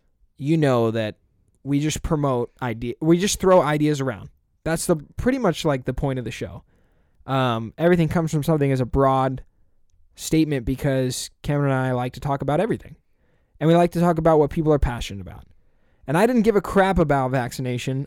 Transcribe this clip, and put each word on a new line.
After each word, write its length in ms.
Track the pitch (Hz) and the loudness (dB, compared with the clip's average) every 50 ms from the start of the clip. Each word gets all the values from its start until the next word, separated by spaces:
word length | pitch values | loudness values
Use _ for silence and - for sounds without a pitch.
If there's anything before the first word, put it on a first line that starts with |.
| _ _ _ _ _ _ _ - | _ _ _ _ _ _ _ -8
you 180 | 135 143 165 | -2 0 2
know 340 | 165 151 139 127 120 117 113 | 2 2 2 2 2 2 0
that 260 | 110 117 110 107 - _ _ _ _ _ _ _ _ _ - | 0 -2 -4 -4 -6 _ _ _ _ _ _ _ _ _ -6
we 160 | 135 143 143 | -4 -2 -2
just 220 | 147 156 - - - | -2 -2 -4 -4 -4
promote 480 | - 165 151 143 139 127 120 120 - _ - 135 | -4 -2 -2 0 0 0 -2 -4 -6 _ -8 -8
idea-, 320 | 123 110 117 120 120 117 - | -8 -6 -6 -8 -10 -8 -2
we 180 | 156 160 170 175 | 2 4 4 4
just 220 | 190 208 - - | 2 -2 -2 0
throw 200 | - 190 185 185 | 4 6 6 6
ideas 400 | 131 147 151 151 151 151 151 139 | 6 4 2 0 2 0 0 0
around. 300 | 135 131 110 95 - - _ _ _ _ _ _ - | -2 -4 -6 -8 -10 -20 _ _ _ _ _ _ -6
That's 220 | 160 165 165 - | -4 -4 -2 0
the, 100 | - 175 151 143 - - | 0 -2 -2 -2 -10 -8
pretty 220 | - - 240 262 269 | -4 0 0 0 2
much, 260 | 233 180 156 - - | 2 0 0 0 0
like, 200 | 156 139 131 127 | -2 -2 -2 -4
the 100 | - 131 | -6 -6
point 240 | - - 139 131 127 | -4 -4 -4 -4 -4
of 60 | 120 | -6
the 60 | 110 | -8
show. 340 | - - 120 90 90 - - _ _ _ _ _ _ _ _ _ _ _ - | -10 -10 -12 -12 -12 -14 -20 _ _ _ _ _ _ _ _ _ _ _ -8
Um, 480 | - 131 135 127 123 117 113 113 110 - - | -4 -2 -2 0 0 -2 -4 -6 -8 -6 0
everything 300 | 156 175 180 170 165 151 | 2 2 4 4 2 0
comes 220 | - 175 165 156 - | 0 -2 -2 -2 -2
from 100 | 151 143 | -2 0
something 280 | - 160 143 143 139 135 | 0 0 2 2 0 0
as 80 | 127 | 0
a 60 | 127 | -2
broad 560 | 117 - 135 139 135 135 131 131 135 135 135 - _ _ _ _ _ _ _ _ _ _ _ _ _ _ | -2 0 2 2 4 2 2 0 -2 -4 -6 -12 _ _ _ _ _ _ _ _ _ _ _ _ _ _
statement 500 | - - - - 160 160 151 143 135 117 | -12 -6 -2 2 2 2 2 0 -4 -4
because 680 | 135 135 131 - 143 135 131 131 127 127 - - - _ _ - | -4 -4 -2 -2 -2 0 0 -2 -2 -4 -6 -10 -12 _ _ -6
Cameron 300 | - 147 143 143 139 135 | -2 -2 0 0 0 0
and 80 | 131 | 0
I 120 | 131 131 127 | 0 -2 -2
like 220 | 123 123 127 - | -2 -4 -6 -8
to 60 | - | -8
talk 200 | - 139 139 139 151 | -6 -4 -4 -4 -2
about 180 | 135 143 160 | -2 0 0
everything. 360 | 196 240 165 107 - - 151 - _ _ _ _ _ _ _ _ _ _ _ - | 0 0 -2 -4 -8 -12 -20 -20 _ _ _ _ _ _ _ _ _ _ _ 0
And 100 | 156 160 | 2 4
we 60 | 170 | 6
like 180 | 175 175 175 - | 6 4 2 2
to 80 | 170 | 0
talk 180 | 175 175 170 156 | 2 2 2 2
about 200 | 160 165 160 151 | 4 4 4 4
what 120 | 151 139 | 4 2
people 220 | - 170 156 156 151 | 0 -2 0 2 2
are 60 | 143 | 2
passionate 420 | - 131 120 113 - - 98 101 | 2 0 -2 -4 -10 -10 -12 -12
about. 240 | 90 90 - - - - - _ _ _ _ _ _ _ _ _ _ | -14 -16 -18 -20 -20 -20 -20 _ _ _ _ _ _ _ _ _ _
And 100 | - 139 | -2 0
I 100 | 170 214 | 2 2
didn't 160 | 240 254 233 190 | 4 4 4 4
give 140 | 226 202 | 4 2
a 40 | 202 | 2
crap 380 | - - - 196 185 190 190 180 | 0 2 2 2 4 4 4 2
about 320 | 170 143 143 135 131 127 127 | 2 2 2 0 0 0 -2
vaccination 760 | 135 120 120 - - 131 123 123 123 - 135 131 135 143 | -2 -4 -4 -6 -8 -6 -6 -6 -6 -4 -4 -4 -6 -6